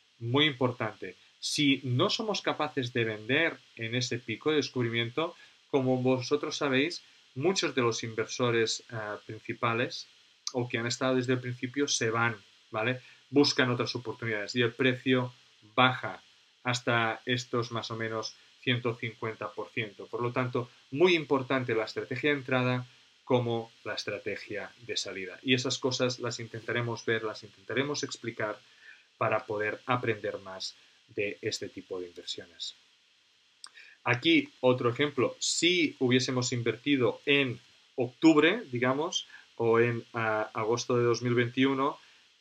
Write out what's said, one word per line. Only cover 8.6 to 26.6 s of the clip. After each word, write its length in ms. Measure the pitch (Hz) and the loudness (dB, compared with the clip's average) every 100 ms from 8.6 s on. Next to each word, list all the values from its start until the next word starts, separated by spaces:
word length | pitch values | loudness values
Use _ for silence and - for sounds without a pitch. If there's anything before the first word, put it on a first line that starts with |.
| 110 - - | 0 -2 -8
eh, 60 | 113 104 104 - | -10 -8 -8 -10
principales 800 | 110 - 117 120 117 143 - - - _ _ - | -14 -10 -4 -2 0 -2 -6 -14 -20 _ _ -6
o 160 | 127 123 | -4 -4
que 100 | 117 | -2
han 80 | 117 | -4
estado 300 | - 131 127 | -2 0 0
desde 180 | 123 | 0
el 60 | 127 | -2
principio 460 | 123 123 127 139 143 | -2 -6 -6 -2 -2
se 240 | - 117 | 0 0
van, 260 | 113 117 107 - _ _ | 2 0 -2 -12 _ _
¿vale? 300 | 110 113 127 - - _ | -2 -2 -2 -8 -20 _
Buscan 400 | 135 143 - 127 | 4 4 4 2
otras 240 | 123 113 | 2 -2
oportunidades 600 | 120 117 107 113 107 101 | -4 -8 -8 -4 -4 -4
y 80 | 123 | 0
el 100 | 120 | 0
precio 600 | - 127 123 131 127 123 - _ _ 104 | 2 2 2 2 2 0 -8 _ _ -6
baja 480 | - 127 127 110 90 - _ _ _ | 4 4 4 -6 -10 -16 _ _ _
hasta 560 | 123 123 - 117 113 110 - | -4 -2 2 2 2 -2 -4
estos 440 | 123 - 123 117 | -4 -2 -4 -2
más 200 | 113 - | -6 -6
o 60 | 113 | -6
menos 380 | 113 110 107 - - _ | -4 -4 -6 -12 -20 _
ciento 340 | - 123 120 113 | 0 0 0 -4
cincuenta 560 | 117 - 113 107 104 | -8 -8 -8 -6 -10
por 160 | - 104 | -8 -8
ciento. 360 | - 107 98 95 | -6 -8 -10 -12
Por 160 | 110 | -6
lo 100 | 120 | -4
tanto, 380 | 127 123 123 120 - _ | -2 -2 -4 -6 -12 _
muy 240 | 135 185 | 2 4
importante 600 | 170 143 139 127 135 123 | 4 2 0 2 -2 0
la 100 | 110 | -2
estrategia 460 | 110 - 107 123 147 | -2 -6 -6 -2 0
de 80 | 143 | 0
entrada 480 | 127 131 123 127 123 - _ _ | 0 0 2 0 -4 -16 _ _
como 460 | - 123 117 117 110 - | 0 2 2 -2 -4 -10
la 100 | 107 | -8
estrategia 800 | 104 - 101 - 98 - 101 95 - 113 | -8 -6 -6 -6 -8 -8 -10 -10 -14 -8
de 100 | 101 | -6
salida. 420 | 101 95 92 87 | -6 -8 -10 -8
Y 120 | 131 | 0
esas 240 | 127 131 123 | 2 2 -2
cosas 420 | 131 123 127 123 | -2 0 -2 -2
las 200 | 120 117 | -6 -8
intentaremos 640 | 113 113 | -10 -10